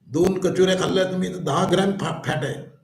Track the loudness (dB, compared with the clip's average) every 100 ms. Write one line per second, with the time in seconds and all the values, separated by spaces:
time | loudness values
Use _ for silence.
0 | -6 2 2 2 -2 2 2 4 0 0
1 | 0 -2 -4 -4 -2 0 2 2 2 0
2 | -4 -6 -4 -4 -4 -6 -12 -20